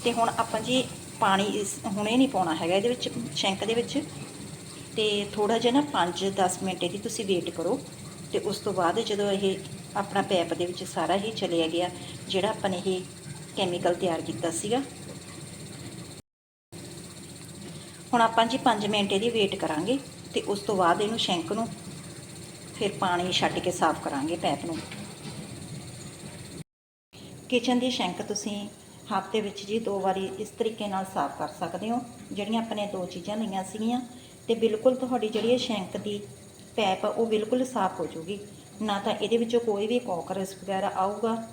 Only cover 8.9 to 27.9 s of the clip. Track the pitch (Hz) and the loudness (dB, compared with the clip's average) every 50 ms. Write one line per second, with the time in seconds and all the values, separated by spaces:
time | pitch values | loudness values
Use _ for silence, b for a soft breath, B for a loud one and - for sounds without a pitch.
8.9 | 180 226 226 - 214 196 202 202 196 190 196 190 190 - - - - - - - | 4 2 0 0 0 0 2 2 2 2 2 2 0 0 -6 -10 -12 -12 -12 -6
9.9 | - - 196 - - 202 190 - 208 175 170 - 165 147 175 175 180 - 190 - | -2 -2 -2 2 2 0 2 4 4 2 4 2 0 0 0 -2 -2 -6 -8 -4
10.9 | - - 165 160 175 196 196 220 220 - 196 170 170 165 160 160 170 170 175 180 | -2 -2 2 2 2 2 2 -2 -2 -2 -2 2 2 2 2 2 2 0 0 0
11.9 | B B B B B B - - 185 190 180 214 220 - - 196 185 180 - 190 | B B B B B B -8 -2 0 2 2 2 0 0 0 0 0 0 0 0
12.9 | 185 180 180 - - - - - - - - - - - 196 180 175 175 - 175 | 0 0 -2 -8 -12 -14 -12 -12 -12 -12 -12 -10 -2 0 0 0 0 2 2 2
13.9 | 175 170 196 180 165 160 165 - 160 - 165 165 160 - - 208 226 262 269 - | 2 4 2 0 0 0 -2 -4 -4 -2 -2 -2 -2 -2 0 0 0 0 0 -2
14.9 | - - - - - - - - - - - - - - - - - - - - | -8 -14 -14 -14 -14 -14 -14 -14 -14 -14 -14 -14 -14 -14 -14 -14 -14 -14 -14 -14
15.9 | - - - - - - - _ _ _ _ _ _ _ _ _ - 170 - - | -12 -12 -14 -14 -14 -16 -18 _ _ _ _ _ _ _ _ _ -16 -14 -14 -14
16.9 | - - - - - - - - - - - - - - B B B B B B | -14 -14 -14 -16 -16 -16 -14 -14 -14 -14 -14 -14 -14 -12 B B B B B B
17.9 | B B B - - 240 226 226 - 233 226 233 247 269 - 262 220 208 208 202 | B B B 2 6 6 6 6 8 4 4 4 2 4 4 4 4 4 2 2
18.9 | 214 208 202 196 208 196 220 240 226 226 202 196 185 202 - - 156 151 165 202 | 2 2 4 4 2 2 2 2 4 4 4 2 2 0 0 0 0 0 2 2
19.9 | 262 277 - - - - - - - 233 - - 202 196 - - 214 185 185 170 | 0 0 0 -6 -14 -14 -14 -4 -4 -2 0 0 -2 -2 0 0 4 6 6 6
20.9 | 175 - 208 208 226 233 - - 190 170 160 - 202 220 233 233 - - - - | 6 6 4 0 2 0 2 2 2 0 0 -2 0 -2 -2 -4 -4 -10 -12 -12
21.9 | - - - - - - - - - - - - - - - - - - 220 196 | -12 -12 -12 -14 -14 -14 -14 -14 -14 -14 -14 -14 -16 -16 -16 -14 -6 -2 -2 -2
22.9 | - - 202 185 175 175 180 185 175 - 180 160 - 175 - 180 175 - 185 165 | 0 2 2 2 2 2 2 2 2 4 2 4 2 2 0 0 2 4 4 4
23.9 | 151 - - 160 147 139 135 160 170 165 - 180 143 139 - 113 110 101 95 - | 4 2 -2 -2 -2 -2 0 -2 -2 0 0 0 0 0 -2 -4 -6 -6 -6 -10
24.9 | - - - - - - - - - - - - - - - - - - - - | -10 -12 -12 -12 -12 -12 -12 -12 -10 -10 -12 -12 -12 -12 -12 -12 -12 -12 -12 -12
25.9 | - - - - - - - - - - - - - 123 - _ _ _ _ _ | -14 -14 -14 -14 -14 -14 -14 -14 -14 -14 -14 -14 -12 -12 -12 _ _ _ _ _
26.9 | _ _ _ _ - B B B B - - - 254 240 240 254 247 247 240 254 | _ _ _ _ -20 B B B B -16 -6 0 0 2 4 4 2 4 2 2